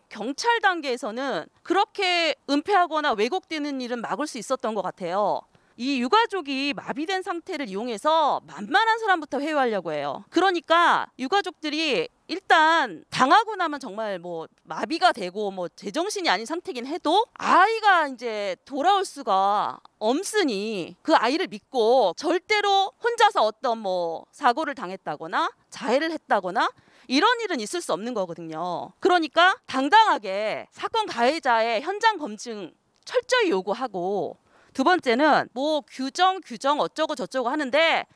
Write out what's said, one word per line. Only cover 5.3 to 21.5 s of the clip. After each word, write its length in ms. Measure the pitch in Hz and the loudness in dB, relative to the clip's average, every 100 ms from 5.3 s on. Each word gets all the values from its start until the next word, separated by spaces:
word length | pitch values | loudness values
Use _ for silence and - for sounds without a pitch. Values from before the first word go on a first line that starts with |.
| 139 - _ _ - | -2 -6 _ _ -8
이 220 | 254 269 | -4 -2
유가족이 760 | 240 427 453 381 277 262 285 214 | 2 2 2 -2 -6 -4 -4 -4
마비된 440 | - 208 320 381 | -6 -6 -4 -4
상태를 460 | 381 339 - 311 247 | -4 -8 -8 -8 -6
이용해서 720 | 190 247 214 302 320 277 160 151 | -6 -6 -2 2 2 4 0 -4
만만한 520 | - 202 359 440 453 | -12 0 2 2 2
사람부터 420 | 440 359 302 269 | 2 0 0 -4
회유하려고 500 | 294 302 254 202 165 | -2 0 0 0 -2
해요. 320 | 151 143 135 - | -4 -4 -6 -4
그러니까 800 | 330 370 349 - 330 330 180 107 - | 2 2 2 2 4 4 4 0 -8
유가족들이 880 | 262 403 359 - 311 302 320 208 - _ - | -2 0 -2 -6 -6 -4 0 0 -2 _ -12
일단 760 | 370 - 349 311 330 262 151 - | -8 4 6 6 4 0 -6 -10
당하고 460 | - 262 381 440 403 | 0 4 6 4 -2
나면 240 | 330 294 | -4 -4
정말 380 | 170 202 220 185 | -10 -8 -6 -6
뭐 300 | 175 165 160 _ | -8 -10 -10 _
마비가 480 | - 160 214 320 359 | -12 -8 -6 2 2
되고 400 | - 180 185 208 | 2 -4 -4 -6
뭐 160 | 190 170 | -4 -8
제정신이 600 | - 202 240 381 415 320 | -10 -8 -4 -4 -2 0
아닌 160 | 190 226 | 0 -2
상태긴 420 | 339 - 254 254 | -8 -8 -10 -8
해도 380 | 262 294 381 480 | -4 0 2 0
아이가 760 | - - 311 403 453 415 359 294 | -4 2 4 4 4 2 4 2
이제 480 | 254 247 214 202 175 - | -4 -8 -6 -6 -6 -8
돌아올 400 | 262 339 403 - | -2 2 2 0
수가 720 | 285 226 190 196 208 143 127 - _ | -6 0 2 2 2 -2 -6 -16 _
없으니 960 | 214 285 415 427 311 196 214 208 156 170 | 0 0 0 0 0 0 -4 -6 -8 -8
그 140 | - 320 | 2 4
아이를 320 | 233 320 | 4 0
믿고 680 | 302 | -4